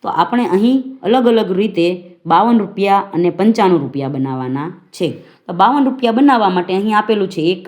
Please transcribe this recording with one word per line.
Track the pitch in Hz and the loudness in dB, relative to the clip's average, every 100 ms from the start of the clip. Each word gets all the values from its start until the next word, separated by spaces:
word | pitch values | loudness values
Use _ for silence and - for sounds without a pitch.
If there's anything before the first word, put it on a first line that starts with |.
તો | - - | -4 -2
આપણે | 175 240 226 | 0 0 0
અહીં | 190 226 262 254 - | 2 2 0 -2 -8
અલગ | 180 247 247 | 0 2 4
અલગ | 226 196 | 2 0
રીતે | 185 214 180 170 180 - - 165 | -2 -2 0 -2 -2 -10 -18 0
બાવન | 165 220 233 | 2 4 2
રૂપિયા | 190 - 196 196 - | 0 -4 0 0 0
અને | 160 175 | -2 -2
પંચાણું | 170 208 226 196 170 135 | 0 0 2 2 2 0
રૂપિયા | 139 135 139 | -6 -6 -4
બનાવવાના | 135 131 127 131 156 190 _ - | -4 -4 -6 -6 -8 -12 _ -6
છે. | 165 104 - _ - | -6 -6 -18 _ -12
તો | |
બાવન | 175 196 285 269 | 0 2 2 0
રૂપિયા | 262 240 220 | 0 -2 2
બનાવવા | 285 247 208 | 4 4 2
માટે | 185 180 190 | 0 -2 -2
અહીં | 208 214 | 0 0
આપેલું | 214 214 190 180 | 0 -2 -2 -2
છે | |
એક | 160 185 | -2 -2